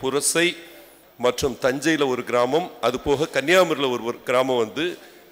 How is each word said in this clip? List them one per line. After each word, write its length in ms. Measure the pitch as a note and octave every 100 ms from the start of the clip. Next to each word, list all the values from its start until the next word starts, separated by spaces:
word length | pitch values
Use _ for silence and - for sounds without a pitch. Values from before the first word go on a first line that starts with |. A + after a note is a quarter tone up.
புரசை 540 | C3 C3+ C#3+ E3 F3 D#3 - - - - _ _
மற்றும் 400 | A#2+ B2 C#3+ A#2
தஞ்சையில 440 | C3+ C3+ C#3+ D#3+ C#3+
ஒரு 180 | B2
கிராமம், 460 | A#2+ A#2+ B2 D3 - -
அது 200 | A#2 B2+
போக 400 | D3+ C3+ D#3+ C#3
கன்னியாகுமரியில 520 | C3+ F#3 F3 C#3+ C#3
ஒரு, 120 | A#2+
ஒரு 180 | A2+ A#2+
கிராமம் 340 | - B2+ C3+ B2
வந்து 420 | A2 G2+ E3+ E3+ - - -